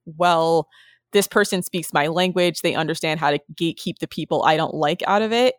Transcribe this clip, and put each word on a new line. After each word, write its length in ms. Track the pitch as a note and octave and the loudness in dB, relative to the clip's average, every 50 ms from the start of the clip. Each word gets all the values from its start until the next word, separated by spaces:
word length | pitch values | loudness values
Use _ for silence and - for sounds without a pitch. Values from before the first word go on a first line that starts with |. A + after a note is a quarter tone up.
| - | -18
"Well, 640 | - D#3 D3+ F3 F3 E3+ E3 E3 E3 E3 E3 D#3 _ _ _ _ _ _ _ _ _ | -12 -4 0 2 2 4 4 2 2 2 2 0 _ _ _ _ _ _ _ _ _
this 160 | - G3+ F#3+ - | 0 0 0 2
person 340 | - A3 G3+ - - F#3 | 2 2 2 2 0 -4
speaks 320 | F3 - - F3+ D#3 - - | -4 -4 -6 -6 -6 -2 0
my 140 | D3+ D3 D#3 | 0 0 0
language. 540 | E3 F3 F3+ F#3 F3 F#3 F3 F3 E3 - | 0 0 0 0 2 2 2 2 0 0
They 140 | - F3 B2 | -2 -2 0
understand 440 | - D#3+ D3+ D#3+ - - D#3+ D#3 D#3 | 0 -2 -2 -4 -4 -2 -4 -2 0
how 120 | D#3 C#3+ | 0 0
to 80 | D3 D3 - - D#3 | 0 0 -2 -8 -8
gatekeep 460 | - F3 E3 - - - F3 D#3+ - | -4 -4 -4 -4 -4 -8 -8 -8 -8
the 80 | - D3+ | -8 -10
people 360 | - - D#3 - E3 D3 - | -8 -8 -6 -4 -2 0 2
I 140 | D#3+ D#3 D#3 | 2 2 2
don't 160 | D#3+ - - | 0 -2 -2
like 300 | D3+ D#3 D3 E3 F3 - - | -2 -2 -2 -2 -2 -2 0
out 140 | F#3+ G#3 | 0 0
of 100 | A3 A3 | 0 0
it, 240 | A3+ A#3+ B3 B3+ - | 0 2 2 2 0